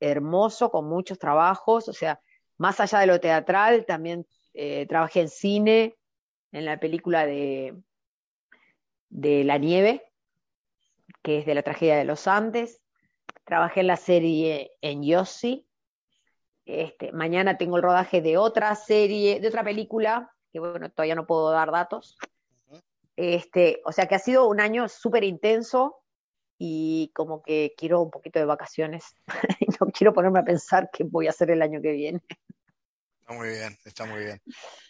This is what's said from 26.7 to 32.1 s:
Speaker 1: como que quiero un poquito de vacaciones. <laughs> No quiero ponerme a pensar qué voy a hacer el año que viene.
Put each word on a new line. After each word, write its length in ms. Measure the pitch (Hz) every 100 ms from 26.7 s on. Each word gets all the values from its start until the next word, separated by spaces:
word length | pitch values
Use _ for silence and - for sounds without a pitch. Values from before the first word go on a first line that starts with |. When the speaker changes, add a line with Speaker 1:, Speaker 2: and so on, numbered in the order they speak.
| 156 160 160 156
Speaker 1:
como 280 | - 160 156
que 320 | 156 156 147 -
quiero 240 | 160 175
un 100 | 160
poquito 280 | - 160 160
de 80 | 147
vacaciones. 680 | 151 151 - 156 160 - _ -
<laughs> 540 | - - - - -
No 80 | 196
quiero 260 | - 208
ponerme 240 | 180 185 185
a 60 |
pensar 440 | 170 175 - 185 185
qué 120 | -
voy 220 | 165 165 160
a 40 |
hacer 200 | 160 170
el 100 | 165
año 220 | 156 151
que 80 | 156
viene. 300 | 143 147